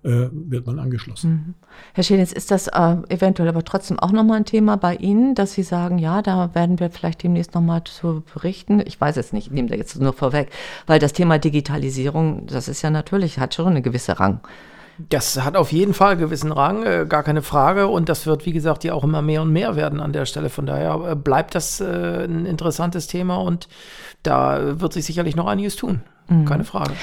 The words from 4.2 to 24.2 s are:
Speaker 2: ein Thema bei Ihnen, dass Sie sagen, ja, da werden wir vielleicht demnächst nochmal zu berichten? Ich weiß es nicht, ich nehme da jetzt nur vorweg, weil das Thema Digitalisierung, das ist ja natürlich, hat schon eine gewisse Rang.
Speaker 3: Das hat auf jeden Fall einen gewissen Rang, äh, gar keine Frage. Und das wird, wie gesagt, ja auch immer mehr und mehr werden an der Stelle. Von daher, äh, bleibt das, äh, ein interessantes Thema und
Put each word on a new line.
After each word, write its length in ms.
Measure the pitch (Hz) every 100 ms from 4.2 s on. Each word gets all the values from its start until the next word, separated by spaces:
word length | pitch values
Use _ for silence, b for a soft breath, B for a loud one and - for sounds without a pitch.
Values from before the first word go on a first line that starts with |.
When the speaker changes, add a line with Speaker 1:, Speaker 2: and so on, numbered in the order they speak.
| 220 220
Speaker 2:
ein 60 |
Thema 320 | 208 220 214 202
bei 200 | 180 175
Ihnen, 380 | 185 208 262
dass 200 | 254 196
Sie 80 | -
sagen, 360 | 180 175 175 180
ja, 240 | 160 185
da 320 | 202 185 175
werden 240 | 175 175 180
wir 120 | 175
vielleicht 320 | 175 170 165
demnächst 320 | 175 170 170
nochmal 300 | 175 170 165
zu 380 | 165 - 170 156 -
berichten? 480 | - 170 196 - 208
Ich 160 | - -
weiß 160 | 147 151
es 160 | -
nicht, 160 | 104 -
ich 40 |
nehme 160 | 135 117
da 60 |
jetzt 240 | 117 - 127
nur 120 | 135
vorweg, 380 | 131 135 147 135 B B B -
weil 120 | 156
das 140 | 147
Thema 260 | - 175 156
Digitalisierung, 1080 | 156 147 147 147 135 131 135 156 160 - 113
das 220 | 127 -
ist 140 | 139
ja 80 | 156
natürlich, 480 | 156 - 196 175 -
hat 160 | 127
schon 140 | - 175
eine 140 | 156
gewisse 380 | 123 120 - 90
Rang. 200 | 95 98 B B B B B B 160
Speaker 3:
Das 340 | 147 - 135
hat 140 | 131 190
auf 160 | 143
jeden 200 | 156 202
Fall 200 | - 196
einen 80 | 180
gewissen 320 | 160 160 151
Rang, 320 | 151 143 202
äh, 220 | 226 175 156
gar 160 | 156
keine 180 | 147 156
Frage. 460 | - 147 139 190 196
Und 200 | 202 165
das 180 | 160 160
wird, 200 | 151 170
wie 60 |
gesagt, 320 | 165 156 151
ja 100 | 165
auch 80 | 165
immer 200 | 147 156
mehr 200 | 151 156
und 100 | 160
mehr 220 | 156 233
werden 240 | - 151 147
an 120 | 151
der 120 | 147
Stelle. 260 | 135 143 151
Von 160 | - 139
daher, 460 | 139 160 156 175
äh, 40 | 151
bleibt 380 | 139 135 - 180
das, 240 | - -
äh, 440 | 185 175 175 175
ein 220 | 175 165 180
interessantes 600 | 160 165 156 170 175 -
Thema 280 | 180 180 180
und 320 | 185 175 - B B B B B